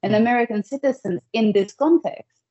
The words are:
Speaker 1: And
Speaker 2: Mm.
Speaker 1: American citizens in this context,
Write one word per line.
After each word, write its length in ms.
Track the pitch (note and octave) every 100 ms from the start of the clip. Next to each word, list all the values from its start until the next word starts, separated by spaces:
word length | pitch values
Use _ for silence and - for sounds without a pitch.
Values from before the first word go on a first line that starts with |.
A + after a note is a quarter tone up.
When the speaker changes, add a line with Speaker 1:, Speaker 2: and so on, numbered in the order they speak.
Speaker 1:
And 100 | G3
Speaker 2:
Mm. 40 | G#3+
Speaker 1:
American 440 | A3+ A#3+ A#3 G#3
citizens 560 | G3 C#4 C#4 C4 - F3 _
in 200 | A3+ A3
this 200 | G3+ G3
context, 680 | - C#4+ E4 E3+ - - _ _